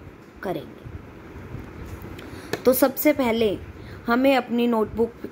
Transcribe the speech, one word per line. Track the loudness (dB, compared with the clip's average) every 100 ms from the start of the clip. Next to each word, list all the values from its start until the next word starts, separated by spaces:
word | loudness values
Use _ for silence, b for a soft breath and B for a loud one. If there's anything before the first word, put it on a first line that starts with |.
| -18 -20 -20 -10
करेंगे? | -6 -6 -8 -14 -14 -14 -16 -18 -16 -16 -14 -12 -12 -14 -12 -12 -12 -14 B B B 2
तो | 4
सबसे | 6 4 4 2
पहले | 4 2 2 2 0 -6 -14 B B 0
हमें | 4 6 4
अपनी | 4 2 4
notebook | 4 2 0 -2 -2 -4